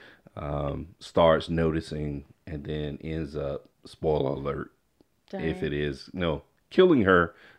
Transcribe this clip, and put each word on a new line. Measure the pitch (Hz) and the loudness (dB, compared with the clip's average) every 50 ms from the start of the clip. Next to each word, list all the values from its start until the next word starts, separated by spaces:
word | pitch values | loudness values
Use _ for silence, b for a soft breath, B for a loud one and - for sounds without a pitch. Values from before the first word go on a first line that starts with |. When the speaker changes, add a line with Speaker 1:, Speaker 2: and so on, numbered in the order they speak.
| B B B B B - - | B B B B B -18 -14
Speaker 1:
um, | - 73 73 73 71 71 71 73 73 76 85 - _ | -10 -8 -6 -6 -4 -4 -4 -6 -8 -10 -14 -16 _
starts | - - - 90 85 82 80 73 - 85 | -18 -4 2 4 6 6 6 4 2 -2
noticing | 82 82 82 80 78 80 - - 76 76 76 73 71 71 71 _ - _ _ | -2 0 0 0 0 -2 -6 -6 -8 -8 -6 -6 -8 -8 -12 _ -20 _ _
and | - 78 73 71 | -12 -12 -12 -8
then | 76 78 76 76 73 71 - | -8 -6 -6 -6 -8 -8 -10
ends | - 80 80 80 78 71 76 | -8 -8 -6 -6 -6 -6 -6
up, | 73 71 69 - - - _ _ _ _ | -6 -6 -6 -6 -8 -12 _ _ _ _
spoiler | - - - 82 78 76 71 67 67 | -20 -12 -2 0 2 2 2 2 0
alert, | 71 69 69 69 71 71 - - _ _ _ _ _ _ _ _ _ _ _ - | -2 -2 -4 -4 -4 -6 -8 -12 _ _ _ _ _ _ _ _ _ _ _ -14
if | - - 80 82 87 - | -10 -6 -4 -4 -4 -2
Speaker 2:
Dying. | 80 | -4
Speaker 1:
it | 73 | -4
is, | 73 73 73 73 67 - - - - | -2 -2 -4 -4 -6 -8 -14 -12 -6
no, | 92 87 82 73 71 - _ _ _ _ _ | -4 -2 -2 -2 -4 -8 _ _ _ _ _
killing | - 185 185 180 156 123 | 4 6 6 8 6 6
her, | 95 95 92 87 85 - B B B B B | 6 6 6 6 6 2 B B B B B